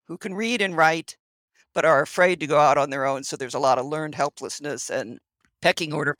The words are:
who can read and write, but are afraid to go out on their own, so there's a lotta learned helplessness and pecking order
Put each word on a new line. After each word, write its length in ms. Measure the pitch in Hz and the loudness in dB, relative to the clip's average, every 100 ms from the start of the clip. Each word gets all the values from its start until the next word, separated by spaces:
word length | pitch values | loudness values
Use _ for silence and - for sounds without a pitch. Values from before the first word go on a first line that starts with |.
| - | -18
who 100 | 170 | -14
can 160 | 208 | -10
read 260 | 190 226 240 | -6 -4 -2
and 140 | 196 165 | -2 4
write, 400 | 160 165 - - _ _ _ _ _ | 4 4 -6 -18 _ _ _ _ _
but 100 | - | 0
are 180 | 156 139 | 4 4
afraid 380 | 151 - 180 175 | 2 2 2 2
to 60 | 151 | 2
go 120 | 147 | 4
out 200 | 147 143 | 6 4
on 120 | 139 | 2
their 160 | 139 135 | -2 -2
own, 180 | 135 | -4
so 120 | 135 156 | -6 -8
there's 180 | 131 | -6
a 40 | 127 | 0
lotta 240 | 139 123 | 2 2
learned 320 | 135 151 156 | 0 -6 -6
helplessness 760 | 127 143 - 113 - 147 127 - | -2 -4 -4 -12 -10 -8 -8 -6
and 280 | 131 113 - _ _ _ _ | -6 -6 -12 _ _ _ _
pecking 300 | 170 190 160 | 0 0 -4
order 240 | 151 143 143 | -4 -4 -2